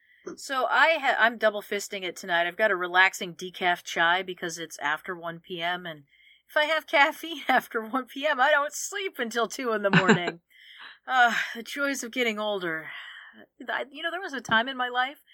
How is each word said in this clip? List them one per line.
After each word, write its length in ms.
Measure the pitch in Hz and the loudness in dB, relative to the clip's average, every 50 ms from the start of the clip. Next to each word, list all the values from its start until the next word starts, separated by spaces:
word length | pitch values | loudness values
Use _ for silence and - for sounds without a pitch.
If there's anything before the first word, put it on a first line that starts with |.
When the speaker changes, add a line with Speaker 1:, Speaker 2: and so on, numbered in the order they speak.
| _ _ _ _ _ - 208 | _ _ _ _ _ -14 -14
Speaker 1:
So 300 | - - - 277 262 247 - | -12 -10 -6 -4 -2 0 2
I 280 | - 247 285 320 330 302 | 4 4 6 6 4 4
ha-, 160 | 262 269 208 - | 2 2 4 4
I'm 180 | 220 233 240 214 | 4 4 4 4
double 220 | 220 214 208 208 | 2 2 2 0
fisting 400 | 196 - 214 202 - - 208 196 185 | -2 -4 -4 -4 -4 -6 -8 -8 -6
it 100 | 175 - | -8 -8
tonight. 300 | - - 190 175 170 175 | -8 -4 0 2 2 2
I've 100 | 175 170 | 0 0
got 140 | 208 220 214 | 0 2 2
a 60 | 196 | 2
relaxing 580 | 175 180 175 175 185 190 190 - - 208 180 165 | 0 0 2 4 6 6 6 4 0 -8 -10 -8
decaf 480 | - 185 185 170 - 196 180 175 170 | -10 -12 -12 -6 -2 0 0 0 0
chai 400 | - - - 185 170 165 175 185 | -2 -4 0 2 4 4 4 2
because 360 | 190 185 180 - - 170 160 170 | 0 -4 -8 -8 -8 -8 -8 -8
it's 200 | 165 156 - - | -10 -12 -10 -6
after 380 | - 147 156 156 - - 185 | -4 -4 -4 -4 -6 -8 -10
one 240 | 170 165 170 165 170 | -10 -10 -10 -12 -12
P 200 | - - 185 170 | -12 -12 -8 -6
M, 240 | 165 170 180 180 180 | -4 -4 -4 -4 -6
and 180 | 175 156 147 143 _ _ _ _ _ _ _ _ _ | -10 -12 -14 -16 _ _ _ _ _ _ _ _ _
if 80 | - | 0
I 80 | 302 302 | 0 2
have 220 | 294 320 311 302 | 2 0 -2 0
caffeine 560 | - - 294 277 311 294 - - 330 330 277 - | 2 4 4 4 4 2 -2 -8 -12 -12 -4 0
<laughs> 40 | - | 2
after 340 | 262 240 - - - 233 | 2 2 2 0 -4 -6
one 220 | 220 220 214 262 254 | -4 -4 -4 -6 -6
P 200 | - - 269 277 | -6 -6 -2 -2
M, 140 | 311 294 254 | 0 2 4
I 100 | 254 294 | 4 4
don't 200 | 302 285 285 302 302 | 4 4 2 0 -4
sleep 440 | - - - 381 403 381 392 - - | -8 -8 -8 -6 -6 -6 -6 -6 -6
until 300 | 247 226 214 240 226 214 | -6 -4 -2 -2 -2 -2
two 240 | - - 269 240 | -2 -4 -4 -2
in 100 | 220 208 | 0 0
the 80 | 208 196 | 2 4
morning. 500 | 185 175 185 196 208 180 175 165 170 170 _ | 4 4 6 6 4 4 2 -4 -6 -8 _
Speaker 2:
<laughs> 60 | _ _ _ - - - - - - - _ _ | _ _ _ -20 -20 -20 -20 -20 -20 -20 _ _
Speaker 1:
Uh, 300 | 254 262 254 240 233 220 - - - - | 0 4 4 4 4 4 0 -4 -4 -8
the 80 | 233 226 | -10 -12
joys 400 | - - 285 285 277 277 262 254 | -10 -6 -4 -2 -2 -2 -4 -6
of 80 | 233 | -6
getting 260 | 226 254 247 226 214 208 | -4 -2 0 0 0 -2
older. 540 | 214 214 208 196 180 170 160 160 156 - - - - - - - - - - 220 - _ _ - 269 240 | -2 -2 -2 -2 -2 -4 -4 -6 -8 -10 -12 -14 -14 -16 -16 -18 -20 -20 -20 -20 -20 _ _ -14 -10 -8
I, 180 | - - 240 269 | -6 -6 -6 -8
you 140 | 285 294 330 | -10 -8 -6
know, 60 | 339 | -6
there 80 | 320 359 | -6 -6
was 120 | 392 349 277 | -8 -8 -8
a 60 | 262 | -8
time 280 | 226 - 233 220 233 269 | -2 0 2 2 2 0
in 80 | 269 | -2
my 120 | 254 247 247 | -4 -4 -2
life 360 | 247 247 254 269 302 - _ _ | 0 0 -2 -2 -4 -10 _ _